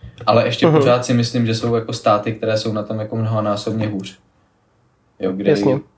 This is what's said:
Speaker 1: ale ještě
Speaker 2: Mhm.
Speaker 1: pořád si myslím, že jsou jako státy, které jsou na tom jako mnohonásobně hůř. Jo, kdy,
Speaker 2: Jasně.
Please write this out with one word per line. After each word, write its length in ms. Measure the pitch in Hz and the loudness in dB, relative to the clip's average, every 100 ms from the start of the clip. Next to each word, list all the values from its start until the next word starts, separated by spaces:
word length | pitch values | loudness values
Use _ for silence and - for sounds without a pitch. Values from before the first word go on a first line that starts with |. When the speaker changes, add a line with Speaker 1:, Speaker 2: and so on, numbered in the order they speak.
| - - 110 | -20 -6 0
Speaker 1:
ale 200 | 117 120 | 2 2
ještě 220 | - 165 | 2 4
Speaker 2:
Mhm. 80 | 151 | 6
Speaker 1:
pořád 300 | 127 123 - | 4 2 2
si 80 | |
myslím, 320 | 120 113 123 113 | 0 0 0 0
že 100 | 113 | 0
jsou 200 | 120 117 | 0 -2
jako 180 | 113 | -2
státy, 400 | 120 113 104 113 | -2 2 2 0
které 240 | 110 110 110 | -4 -2 -2
jsou 160 | 113 | -2
na 100 | 107 | -4
tom 160 | 104 110 | -4 -6
jako 160 | 110 113 | -6 -4
mnohonásobně 720 | 110 110 107 101 117 110 107 | -2 0 -2 -2 -4 -2 -2
hůř. 320 | 98 95 - _ _ _ _ _ _ _ _ _ - | -4 -10 -16 _ _ _ _ _ _ _ _ _ -8
Jo, 120 | 95 | -6
kdy, 180 | 95 101 | -2 0
Speaker 2:
Jasně. 300 | 120 131 131 - | 2 2 0 -4